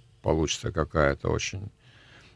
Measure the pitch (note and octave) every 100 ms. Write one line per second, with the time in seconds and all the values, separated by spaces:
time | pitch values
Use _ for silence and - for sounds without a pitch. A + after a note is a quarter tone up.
0 | - _ - D#2+ D2+ - - E2 D2+ D#2+
1 | C#2+ C#2 - E2 - F#2+ G2+ - - -
2 | - - -